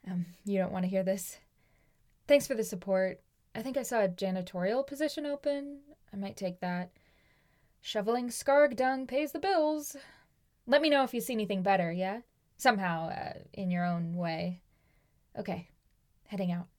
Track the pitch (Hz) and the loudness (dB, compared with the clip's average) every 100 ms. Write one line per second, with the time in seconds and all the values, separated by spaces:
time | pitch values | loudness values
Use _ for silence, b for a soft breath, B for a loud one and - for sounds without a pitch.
0 | 185 180 170 - 208 196 180 180 185 190 | -6 -6 -6 -8 -2 0 0 -2 0 0
1 | 185 190 - - _ _ _ _ _ _ | 0 -2 -4 -14 _ _ _ _ _ _
2 | _ _ - 285 277 233 220 185 196 190 | _ _ 4 4 4 -2 -2 -4 0 0
3 | 190 185 _ _ _ - 233 269 247 233 | 0 -4 _ _ _ -8 -4 -4 0 2
4 | 196 175 196 185 180 180 180 240 277 277 | 2 0 -2 -2 -4 -2 0 0 -2 -2
5 | 302 302 294 285 294 285 285 285 294 302 | -2 -2 -4 -4 -2 -4 -6 -14 -18 -20
6 | _ 196 196 - 190 180 180 180 180 b | _ -8 -8 -6 -6 -4 -4 -4 -6 b
7 | b b b b b b b b - 214 | b b b b b b b b -6 -2
8 | 202 240 240 - - 277 294 233 254 262 | 0 0 -2 -4 4 6 6 4 0 0
9 | 262 254 302 302 381 370 302 302 294 277 | -2 -2 -2 -2 2 4 2 0 -6 -12
10 | B B B B _ _ - 285 311 285 | B B B B _ _ 4 4 6 4
11 | 254 240 - 226 202 196 185 190 170 175 | 4 0 -2 -2 0 0 4 4 2 0
12 | 185 220 - _ _ _ 262 214 185 165 | -4 -4 -12 _ _ _ 4 4 0 -2
13 | 165 - - - - - 185 175 175 170 | -4 -6 -8 -12 -14 -6 -2 0 0 0
14 | 170 175 170 160 175 180 _ _ _ _ | -2 -2 -2 -2 -4 -6 _ _ _ _
15 | _ _ _ - - 175 - _ _ _ | _ _ _ -10 -8 -8 -10 _ _ _
16 | _ _ _ 202 180 175 175 | _ _ _ -4 -2 -2 -6